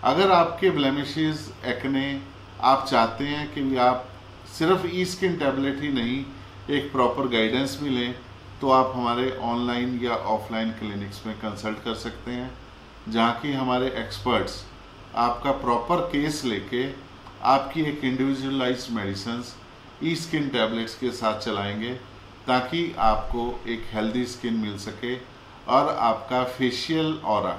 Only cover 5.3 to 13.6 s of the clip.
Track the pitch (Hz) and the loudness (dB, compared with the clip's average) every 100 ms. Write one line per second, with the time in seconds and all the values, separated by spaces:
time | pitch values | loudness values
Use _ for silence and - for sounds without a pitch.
5.3 | 165 143 135 139 139 147 135 117 131 135 | 2 0 2 0 0 -2 0 0 -2 -4
6.3 | - - - - 139 143 135 123 131 135 | -10 -16 -16 -2 -2 0 2 2 2 0
7.3 | 117 110 123 135 139 147 127 123 123 - | 2 2 2 0 -2 -2 0 0 -4 -12
8.3 | - - - 139 131 131 127 120 120 131 | -18 -18 -4 4 6 6 2 0 2 0
9.3 | 131 120 120 120 120 123 123 120 113 98 | 0 -2 -2 0 0 -2 -2 0 -2 0
10.3 | 110 - 113 113 110 107 101 98 - 113 | -2 -2 -2 -2 -4 -6 -6 -8 -8 -8
11.3 | 107 110 101 107 107 117 110 117 110 - | -6 -8 -6 -6 -6 -6 -6 -6 -10 -8
12.3 | 123 127 - - - - - - 113 117 | -6 -8 -12 -18 -20 -20 -16 -4 4 4
13.3 | 117 151 135 | 2 -2 -2